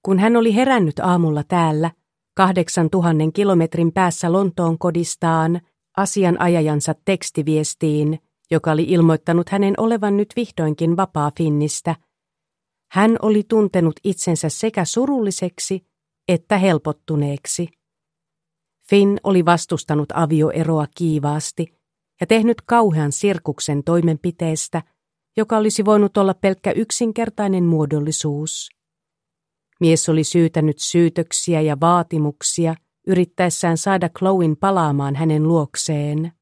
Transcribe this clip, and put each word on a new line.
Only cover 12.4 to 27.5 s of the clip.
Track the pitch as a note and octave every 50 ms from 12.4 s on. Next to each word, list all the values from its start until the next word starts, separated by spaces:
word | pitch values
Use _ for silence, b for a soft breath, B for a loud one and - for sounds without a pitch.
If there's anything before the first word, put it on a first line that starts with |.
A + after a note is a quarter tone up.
| _ _ _ _ _ _ _ _ _ _
hän | - F#3 G#3 A3+ A3+ -
oli | - G#3+ G#3+ G#3 G3+
tuntenut | _ A3+ A3 G#3 F#3 - F#3 E3 D#3+ D3+ - -
itsensä | - F#3 - - F#3 E3 - - D#3
sekä | - - - A3 G#3+ G3+ E3+
surulliseksi | - - A3+ C4 C#4 C#4+ B3+ A3 G3+ F3+ - F#3 F3 _ - - - F#3+ F#3 _ _ _ _ _ _ _ _ _ -
että | F3+ E3 _ _ G#3 F#3+
helpottuneeksi. | F#3 G3 E3 D3 _ D#3 D3+ _ _ - D#3+ D3 D3 C#3+ C#3+ C#3 - - - - F3 E3 _ _ _ _ _ _ _ _ _ _ _ _ _ _ _ _ _ _ _ _ _ _ _ -
Finn | G3 G3+ G3+ G3+ G3+ - -
oli | G3 G3 F3+ E3
vastustanut | F3 F3 E3 - - F3 - - - D3+ D3+ D3 - -
avioeroa | D#3 E3 D3 D#3+ D3+ D3+ D#3+ - - D#3+ D#3 D#3+ D#3 D3+ - _
kiivaasti | - F3 E3 D#3 D3+ C#3 D3 D3 D#3 - - - - E3 - _ _ _ _ _ _ _ _ _ _
ja | F#3
tehnyt | - A3+ A3 G#3+ A#3+ A#3 -
kauhean | _ - A#3 A#3 A3+ G3+ D#3+ D#3 D3+ C#3+
sirkuksen | C3+ - - G3+ F#3+ E3 _ - C#3+ - - - D3 C#3+ C#3+
toimenpiteestä, | E3+ E3+ F3 E3 E3+ D#3 D3 - F3 E3+ - F3 D#3+ D#3+ D#3 - - - E3 D#3+ _ _ _ _ _ _ _ _ _ _
joka | A3 G#3+ G#3+ A#3
olisi | A3 G#3+ G#3+ G#3 - G3
voinut | G#3+ G#3+ G#3 G#3 G3 _
olla | G#3 G3 F#3+ F#3
pelkkä | _ - G3 F#3+ _ - G3
yksinkertainen | - - A3+ A3 - - A#3+ A3+ G#3+ A#3 A3+ A3+ _ - G#3 G3